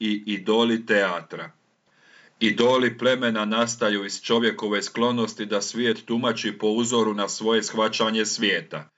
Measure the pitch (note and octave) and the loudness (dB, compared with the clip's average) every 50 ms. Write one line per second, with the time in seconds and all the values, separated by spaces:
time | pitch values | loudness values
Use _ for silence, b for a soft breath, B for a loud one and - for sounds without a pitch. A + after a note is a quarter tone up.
0 | A2+ G#2+ G#2 G#2 G#2 G#2+ G#2 F#2+ F#2 G#2 G#2+ A2+ A#2 A#2 A2+ A2 A2+ - G#2+ G2+ | -2 -2 -2 -2 -2 -4 -6 -4 0 2 2 4 4 4 2 0 0 2 2 2
1 | G2 F#2 F2 E2+ E2 - F2 E2+ E2 E2 - _ _ _ _ _ _ b b b | 2 2 0 -4 -8 -10 -12 -12 -12 -14 -16 _ _ _ _ _ _ b b b
2 | b b b b b b b b A2+ A2 G2 - A#2 B2 C3 B2+ B2+ A#2+ A#2 A#2 | b b b b b b b b 0 0 2 4 4 4 6 4 2 0 0 0
3 | A#2+ B2+ C3 B2+ B2+ A#2 A2 A2 G#2+ G#2 G#2+ A2+ A#2+ A2+ - - A#2 G#2+ G#2 G2+ | 2 2 2 2 2 0 0 0 -2 0 0 0 0 0 -2 -2 0 0 0 0
4 | G2 G2+ - - - - A#2 A#2 A#2 A2 G#2 G#2+ A2+ G#2 G#2 G2+ F#2+ - - A#2 | -4 -6 -8 -8 -2 0 2 2 2 2 0 0 -4 -2 -2 -2 -4 -4 -2 0
5 | A#2 B2 B2 A#2+ A2+ G#2 - - A2 G#2 G#2+ G2+ G2+ - - A2+ A#2+ A#2 A2 - | 0 0 2 0 -2 -4 -4 -6 -6 -2 -2 -2 -2 -4 -4 -2 0 0 0 0
6 | - - A#2 A#2 B2+ B2 A2+ A#2 - A2 G#2+ - - G#2+ G#2+ A#2 A#2+ A#2 B2 A#2 | -2 -4 -2 0 0 0 -2 -2 -2 -6 -4 -2 0 0 2 2 0 2 2 2
7 | A2 G#2+ G#2 G#2 G2+ F#2+ - - G#2+ A2 A2+ A2 G#2 - - A2 A2 A2 A2 - | 2 2 0 -2 -4 -4 -4 -4 0 2 2 2 0 -2 -2 0 0 0 0 0
8 | A#2 A2 A2 A2+ G#2+ G#2+ - - A2+ G2+ F#2 E2+ E2 - D#2 D2+ D2+ - _ | 0 0 0 0 0 -2 -2 -2 0 0 0 0 -4 -8 -12 -12 -12 -14 _